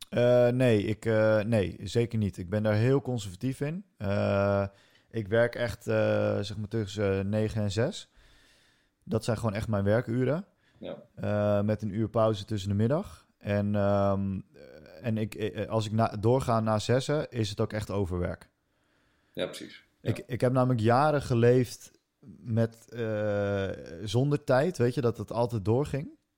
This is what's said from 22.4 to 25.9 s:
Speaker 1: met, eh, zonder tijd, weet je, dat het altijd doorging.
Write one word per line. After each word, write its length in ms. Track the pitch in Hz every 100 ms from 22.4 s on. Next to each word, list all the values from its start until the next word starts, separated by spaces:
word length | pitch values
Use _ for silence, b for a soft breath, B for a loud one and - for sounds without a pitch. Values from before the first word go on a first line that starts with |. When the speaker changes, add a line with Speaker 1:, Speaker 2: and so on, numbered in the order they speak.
Speaker 1:
met, 480 | 117 113 113 - -
eh, 760 | 117 113 107 107 101 101 101 95 - 62 85
zonder 400 | 104 117 143 147
tijd, 340 | - 127 175 180
weet 160 | 120
je, 60 | 139
dat 180 | 120 110
het 140 | 104
altijd 320 | 113 120 117
doorging. 440 | 92 120 151